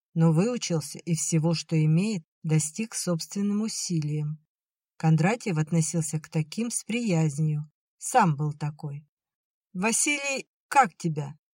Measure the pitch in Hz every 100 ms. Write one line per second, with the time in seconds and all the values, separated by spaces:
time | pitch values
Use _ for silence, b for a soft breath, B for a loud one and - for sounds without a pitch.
0 | _ 165 165 160 214 240 - 165 - -
1 | - 160 - 165 160 160 - 160 156 160
2 | 202 202 - _ 165 156 151 - 226 -
3 | - 170 - 202 202 202 214 - - 170
4 | 147 151 151 156 _ _ _ _ _ _
5 | 160 160 170 240 - 156 156 170 156 175
6 | 160 156 - 165 156 - 233 - - 233
7 | 233 165 160 143 156 151 151 _ _ _
8 | - 254 190 143 151 147 147 151 147 143
9 | - _ _ _ _ _ _ 185 208 233
10 | 311 294 277 269 - _ _ 277 233 _
11 | 170 151 139 156 _